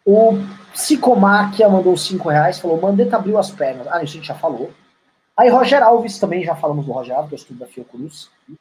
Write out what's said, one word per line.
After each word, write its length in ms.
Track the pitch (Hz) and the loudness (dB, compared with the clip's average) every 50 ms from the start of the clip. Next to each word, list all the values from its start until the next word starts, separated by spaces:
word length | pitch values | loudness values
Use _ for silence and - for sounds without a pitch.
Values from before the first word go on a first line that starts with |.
| _ 196 | _ 2
O 260 | 202 214 226 226 202 202 - - - - - - | 4 6 6 4 4 0 -4 -10 -14 -20 -20 -18
Psicomáquia 960 | - - - - 311 262 - 247 240 196 196 196 202 208 208 196 - - 220 208 | -12 -10 -2 -2 -2 0 2 2 4 4 4 4 4 2 2 -2 0 2 4 4
mandou 300 | 190 190 190 185 180 - | 4 4 2 2 0 0
cinco 320 | - - 190 185 - 170 | -2 -6 -6 -6 -4 0
reais, 300 | 147 151 151 180 180 - | 0 2 2 2 0 -2
falou, 200 | - 175 165 165 | -4 -2 -2 0
Mandetta 360 | 175 196 202 196 - 196 233 | 0 0 0 2 0 0 0
abriu 240 | 214 190 190 214 214 | -2 -2 -2 -2 -2
as 100 | - - | -2 -2
pernas. 380 | - - 147 131 131 127 123 143 | -4 -6 -6 -6 -6 -8 -10 -8
Ah, 160 | 165 170 160 | -6 -6 -6
isso 100 | 143 - | -8 -12
a 40 | 165 | -14
gente 100 | - - | -14 -14
já 80 | 139 | -12
falou. 340 | - - 165 139 117 135 175 - _ _ _ _ _ _ _ _ _ _ _ _ | -6 -6 -6 -6 -6 -10 -12 -14 _ _ _ _ _ _ _ _ _ _ _ _
Aí 140 | - 233 247 | 2 4 4
Roger 320 | 247 254 254 247 277 285 | 4 4 4 4 4 4
Alves, 380 | 247 220 240 226 226 220 196 - | 6 6 4 4 2 -4 -4 -4
também 240 | - 185 170 185 170 | -4 -2 -2 -4 -4
já 120 | 165 160 | -4 -6
falamos 300 | 151 - 156 147 147 139 | -4 -4 -4 -4 -4 -6
do 60 | 139 | -6
Roger 240 | 120 131 127 123 123 | -8 -8 -8 -6 -6
Alves, 160 | 139 156 151 | -6 -6 -6
do 40 | 143 | -10
estudo 240 | 123 - _ 123 120 | -16 -16 _ -20 -20
da 60 | 123 | -20
Fiocruz. 640 | 120 _ 131 120 - - 120 135 160 - - - - _ _ _ _ 151 - | -18 _ -20 -20 -18 -16 -14 -14 -14 -14 -18 -20 -20 _ _ _ _ -20 -20